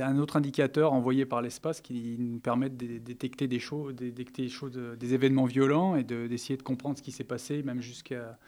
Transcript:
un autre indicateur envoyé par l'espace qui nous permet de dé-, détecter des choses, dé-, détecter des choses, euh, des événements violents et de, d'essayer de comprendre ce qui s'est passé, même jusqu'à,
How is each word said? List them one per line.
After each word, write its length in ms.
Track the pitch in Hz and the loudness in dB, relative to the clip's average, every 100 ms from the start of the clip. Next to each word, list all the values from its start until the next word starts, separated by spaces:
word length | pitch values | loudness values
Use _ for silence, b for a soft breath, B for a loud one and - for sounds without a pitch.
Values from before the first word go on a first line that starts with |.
un 160 | 131 139 | 2 2
autre 180 | 147 151 | 2 0
indicateur 580 | 139 131 135 147 156 | 0 2 2 6 4
envoyé 320 | 131 123 131 131 | 4 4 2 2
par 160 | 120 | 0
l'espace 400 | 120 - 160 160 | -2 -4 -6 -6
qui 340 | - 123 117 117 | -8 -8 -6 -4
nous 200 | 120 117 | -4 -2
permet 320 | 123 120 135 | 0 2 0
de 60 | 127 | -4
dé-, 220 | 120 117 | -8 -8
détecter 500 | 117 120 131 127 135 | -10 -8 -8 -2 -2
des 100 | 123 | -2
choses, 360 | - 147 143 | -2 -6 -6
dé-, 160 | 127 123 | -6 -8
détecter 340 | 117 123 - | -8 -10 -6
des 40 | 127 | -6
choses, 240 | - 139 127 | -6 -10 -8
euh, 200 | 120 117 | -10 -6
des 160 | 120 | 0
événements 320 | 127 135 135 | 4 6 6
violents 520 | 127 123 139 151 185 156 | 4 6 6 6 4 2
et 80 | |
de, 240 | 117 117 117 | 0 -4 -2
d'essayer 280 | 120 - 135 | -4 -2 -4
de 60 | |
comprendre 340 | - 127 147 135 | -2 -4 -2 -6
ce 60 | |
qui 100 | - | -8
s'est 120 | - | -12
passé, 380 | 127 117 - 147 | -6 -6 -4 -4
même 200 | 139 123 | -4 -6
jusqu'à, 560 | 117 120 - 123 117 113 | -8 -12 -10 -10 -8 -16